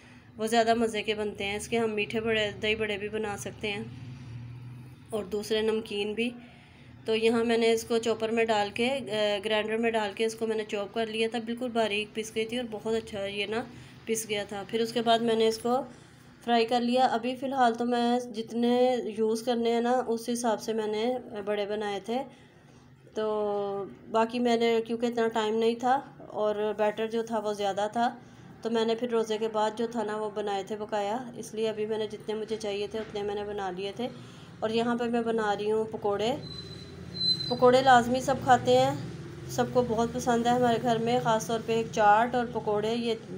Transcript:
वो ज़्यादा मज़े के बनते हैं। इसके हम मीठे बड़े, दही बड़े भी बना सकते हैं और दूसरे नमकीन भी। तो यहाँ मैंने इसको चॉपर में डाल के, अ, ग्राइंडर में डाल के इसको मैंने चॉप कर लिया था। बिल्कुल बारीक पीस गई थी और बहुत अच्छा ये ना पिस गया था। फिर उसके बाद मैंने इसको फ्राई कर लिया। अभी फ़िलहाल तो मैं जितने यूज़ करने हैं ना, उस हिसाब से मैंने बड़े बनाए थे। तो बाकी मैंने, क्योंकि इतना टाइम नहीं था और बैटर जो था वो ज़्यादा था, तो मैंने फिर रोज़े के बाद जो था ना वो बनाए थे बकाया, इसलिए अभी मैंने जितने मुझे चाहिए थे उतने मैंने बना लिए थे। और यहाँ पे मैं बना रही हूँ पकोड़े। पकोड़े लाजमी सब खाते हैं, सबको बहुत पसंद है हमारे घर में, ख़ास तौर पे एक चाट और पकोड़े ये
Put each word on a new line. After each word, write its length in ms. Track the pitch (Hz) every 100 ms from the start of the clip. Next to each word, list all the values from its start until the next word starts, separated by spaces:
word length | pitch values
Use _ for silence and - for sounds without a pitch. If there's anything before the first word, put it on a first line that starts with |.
| - - - -
वो 100 | 220
ज़्यादा 280 | 233 226 233
मज़े 260 | 226 208
के 120 | 208
बनते 300 | 214 208 196
हैं। 140 | 202 208
इसके 200 | - 233
हम 120 | 226
मीठे 300 | 214 208 226
बड़े, 320 | 226 220 208
दही 240 | 196 214 220
बड़े 220 | 214 202
भी 120 | 208
बना 260 | 214 214 202
सकते 320 | 196 - 214
हैं 180 | 202 226 - - - - - - - - - - - -
और 120 | 220 185
दूसरे 360 | 208 208 220
नमकीन 520 | 220 220 220 202 208
भी। 220 | 214 240 240 - - - - - - -
तो 80 | 220
यहाँ 280 | 226 233
मैंने 280 | 233 226 233
इसको 260 | 226 226 226
चॉपर 340 | 233 220 220
में 160 | 226 226
डाल 220 | 214 202
के, 200 | 208 240
अ, 520 | 277 196 214 208 202
ग्राइंडर 340 | 208 214 214 220
में 140 | 233
डाल 220 | 220 208
के 100 | 190
इसको 240 | 226 220 220
मैंने 160 | 220
चॉप 300 | 214 208 202
कर 140 | 233 226
लिया 200 | 220 226
था। 120 | 240
बिल्कुल 320 | 226 233 254
बारीक 420 | 226 220 202 214
पीस 180 | 226 214 220
गई 100 | 220
थी 120 | 247
और 80 | 233
बहुत 280 | 214 220
अच्छा 260 | 226 226 208
ये 280 | 196 202 202
ना 200 | 220 254 - - - -
पिस 200 | 226 -
गया 180 | 208 202
था। 180 | 202
फिर 180 | 190 226
उसके 200 | 233 233
बाद 200 | 226 226
मैंने 260 | 233 226 220
इसको 300 | 220 233 254 - - - - - -
फ्राई 220 | - 233 226
कर 160 | 247
लिया। 240 | 240 254 262
अभी 300 | 226 240 254
फ़िलहाल 380 | 262 269 247
तो 120 | 226 240
मैं 480 | 240 240 247 247
जितने 680 | 208 226 226 240 247 247 247
यूज़ 440 | 196 208 220 226 233
करने 260 | 233 226
हैं 100 | 233
ना, 120 | 240
उस 360 | 254 240 233 233
हिसाब 280 | 240 240 208
से 160 | -
मैंने 460 | 220 214 214 233 254 - 208
बड़े 240 | 202 208 202
बनाए 340 | 208 208 202
थे। 480 | 190 233 269 - - - - - - - -
तो 180 | - 214 214 208 202 202 196 - - -
बाकी 300 | 220 226 247
मैंने, 420 | 240 233 233 226
क्योंकि 260 | 226 233 240
इतना 200 | 233 226
टाइम 280 | 226 214 226
नहीं 200 | 226 233
था 420 | 247 269 - - -
और 420 | - 214 208 214 208
बैटर 300 | 214 208 220
जो 160 | 226
था 160 | 226 226
वो 140 | 208
ज़्यादा 340 | 202 202 190 208
था, 340 | 233 240 240 - - - -
तो 60 | 226
मैंने 260 | 233 226 226
फिर 140 | 240
रोज़े 280 | 226 220 214
के 100 | 220
बाद 280 | 220 214 220
जो 120 | 233
था 160 | 233
ना 120 | 208 214
वो 140 | 214
बनाए 340 | 214 208 196
थे 120 | 190 214
बकाया, 580 | 208 214 202 233 240 233
इसलिए 280 | 214 214 220
अभी 180 | 208 214
मैंने 220 | 214 214
जितने 280 | 208 - 214
मुझे 220 | 214 214
चाहिए 300 | 214 202 202
थे 120 | 220
उतने 240 | 214 208
मैंने 200 | 208 294
बना 260 | - 415 190
लिए 240 | 359 202 -
थे। 100 | 247 - - - - -
और 80 | 220
यहाँ 260 | 226 240 240
पे 80 | 240
मैं 180 | 233
बना 300 | 226 226 214
रही 160 | 202 208
हूँ 220 | 220 220
पकोड़े। 460 | 220 208 202 220 294 - - - - - - - - - - -
पकोड़े 320 | 247 247 254
लाजमी 400 | 269 247 240 254
सब 220 | 262 254
खाते 340 | 269 240 254 254
हैं, 400 | 262 294 - - - - -
सबको 320 | - 240 254
बहुत 320 | 240 214 233
पसंद 340 | 247 247 233 240
है 80 | 247
हमारे 240 | 247 226
घर 180 | 240 226
में, 240 | 226 247
ख़ास 260 | 247 220 220
तौर 140 | 226
पे 180 | 220 226
एक 120 | 226
चाट 440 | 226 208 208 240 247
और 160 | 233
पकोड़े 420 | 226 214 208 214
ये 280 | 240 233 220 -